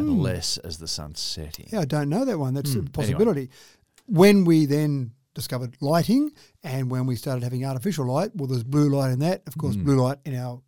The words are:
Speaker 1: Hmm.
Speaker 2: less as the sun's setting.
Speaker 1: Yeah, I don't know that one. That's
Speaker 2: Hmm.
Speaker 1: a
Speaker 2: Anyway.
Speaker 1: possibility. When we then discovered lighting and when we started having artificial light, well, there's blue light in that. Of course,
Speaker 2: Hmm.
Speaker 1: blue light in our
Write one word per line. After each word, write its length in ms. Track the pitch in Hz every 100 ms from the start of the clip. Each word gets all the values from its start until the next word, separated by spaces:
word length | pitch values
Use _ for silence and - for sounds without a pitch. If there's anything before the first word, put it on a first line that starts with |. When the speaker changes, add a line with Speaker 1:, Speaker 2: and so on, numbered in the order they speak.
| 302
Speaker 1:
Hmm. 120 | 240
Speaker 2:
less 360 | 131 90 92 -
as 220 | 87 80
the 100 | 80
sun's 320 | - 76 73
setting. 480 | - - 73 - -
Speaker 1:
Yeah, 100 | 214
I 40 |
don't 240 | 143 151 143
know 160 | 175
that 140 | 214 160
one. 160 | 135
That's 160 | 135 143
Speaker 2:
Hmm. 40 | 120
Speaker 1:
a 20 |
Speaker 2:
Anyway. 120 | 78
Speaker 1:
possibility. 580 | 156 120 143 226 147 127 - - _ _ _ -
When 380 | 170 196 202
we 200 | 170 160
then 460 | 147 143 151 143 117 - _
discovered 420 | - - 127 123 -
lighting 520 | 139 165 160 254 302 - _ _
and 260 | 165 131 127
when 160 | 127 127
we 80 | 120
started 260 | 139 127
having 200 | 123 123
artificial 400 | 135 131 202 147
light, 300 | 127 139 214
well, 140 | 196 135
there's 160 | 127
blue 240 | 117 147 147
light 220 | 139 131
in 80 | 127
that. 220 | 160 190 -
Of 100 | 156
course, 180 | 151 202
Speaker 2:
Hmm. 80 |
Speaker 1:
blue 120 | 151 135
light 160 | 127 139
in 100 | 151 127
our 240 | 123 123